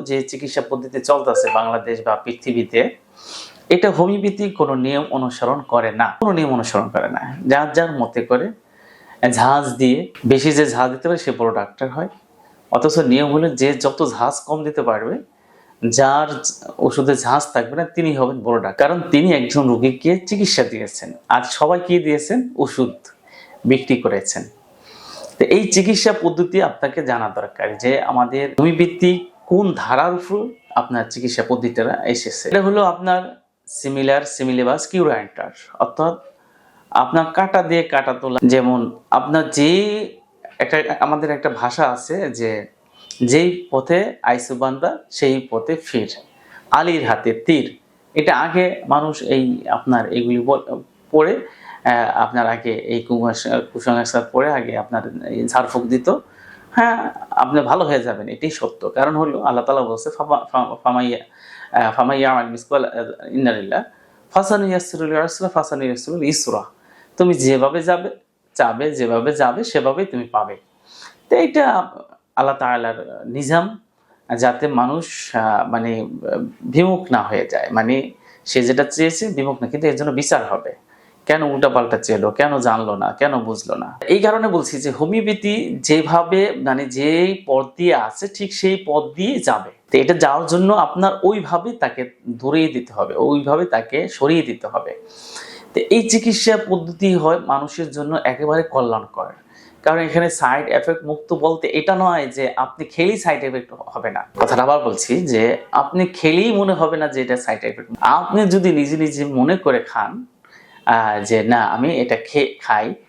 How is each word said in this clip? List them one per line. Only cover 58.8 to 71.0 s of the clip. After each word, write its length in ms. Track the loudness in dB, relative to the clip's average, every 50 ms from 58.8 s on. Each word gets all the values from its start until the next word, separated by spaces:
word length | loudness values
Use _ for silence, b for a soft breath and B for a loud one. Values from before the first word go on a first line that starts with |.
| -8 -6
কারণ 260 | -2 0 0 0 2
হলো 260 | 0 -2 -2 -2 -2 -2
আল্লাহ 220 | 0 0 0 0
তাআলা 180 | 0 0 0 0
বলছে, 280 | -2 -6 -6 -8 -10 -8 -8
"ফামা-, 260 | -2 -2 0 -2 -2 -2 -2
ফা-, 240 | -2 -2 -2 -6 -2 -2
ফামাইয়া, 360 | 0 0 2 0 -2 -4 -6 -8 B B B B B B B B B 0
আহ, 200 | 2 2 2 2
ফামাইয়া 380 | 0 0 2 2 2 2 2
আমাল 160 | 2 2 -2
মিসকাল, 380 | -4 -8 -12 -6 -2 0 0 0
আহ, 420 | -2 -4 -6 -8 -8 -10 -14 -14 -6 -2
ইন্নালিল্লাহ, 500 | 0 0 0 0 -2 -4 -4 -4 -4 -4 -6 b b b b b b b b 0
ফাসানুয়াসসিরুল 760 | 0 2 2 0 0 2 0 -2 -2 -4 -6 -8 -6 -4 -2 0
ইউসরা, 360 | 0 0 -2 -4 -6 -6 -2
ফাসানুয়াসসিরুল 760 | -2 -2 -2 -2 -4 -4 -4 -4 -4 -6 -8 -8 -6 -2 -2
ইসরা।" 420 | -2 0 -2 -2 -2 -4 -4 -6 -10 _ b b b b b b b _
তুমি 180 | 2 4 4 4
যেভাবে 480 | 4 4 4 4 4 4 2 0 0 0
যাবে, 280 | 0 0 0 -2 -8 -12 -14 _ _ _ _ _ _ _
চাবে, 360 | 0 0 2 2 0 -2 -4
যেভাবে 420 | -2 -2 0 0 0 0 0 0 0
যাবে 320 | 2 2 2 2 0 -6
সেভাবেই 420 | -2 -2 0 0 2 0 0 -4
তুমি 180 | -6 -6 -8 -8
পাবে। 320 | -4 -2 -2 -2 -2 -8 -14 _ _ _ B B B B B